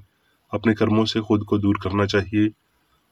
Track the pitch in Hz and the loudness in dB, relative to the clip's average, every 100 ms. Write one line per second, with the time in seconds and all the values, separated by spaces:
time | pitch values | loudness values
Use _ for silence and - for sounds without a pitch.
0 | - _ _ _ _ 104 113 107 107 107 | -4 _ _ _ _ -2 0 2 2 2
1 | 110 113 107 107 101 104 101 98 95 101 | 0 -2 0 0 0 0 0 -2 -2 -2
2 | 98 104 95 104 107 - _ _ _ _ | 0 0 0 0 -2 -2 _ _ _ _
3 | _ | _